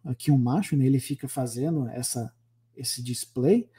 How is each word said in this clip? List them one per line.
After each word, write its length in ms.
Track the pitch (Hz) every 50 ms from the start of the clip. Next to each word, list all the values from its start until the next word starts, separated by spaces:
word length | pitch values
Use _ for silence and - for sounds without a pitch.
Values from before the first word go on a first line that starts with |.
aqui 280 | - 156 127 - - -
o 80 | 143 135
macho, 360 | 120 120 131 185 202 - 160
né, 100 | 143 131
ele 120 | 131 139 131
fica 300 | - - 143 - - 131
fazendo 580 | - 139 127 120 113 120 139 160 165 151 127 113
essa, 460 | - 123 123 - - 123 113 - - _ _ _ _ _ _ _ _
esse 280 | - 127 - - 127
display, 680 | 123 123 120 - - - - 127 123 151 202 240 233 - _